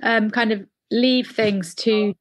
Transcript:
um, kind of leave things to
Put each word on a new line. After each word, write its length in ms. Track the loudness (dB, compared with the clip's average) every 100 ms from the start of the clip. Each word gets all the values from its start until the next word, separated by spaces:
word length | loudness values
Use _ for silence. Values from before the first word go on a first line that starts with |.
um, 280 | 0 0 0
kind 220 | 0 0
of 120 | -2 -6 _ _
leave 380 | 0 2 2 0
things 460 | -2 0 0 -4 -4
to 380 | 0 2 0 -4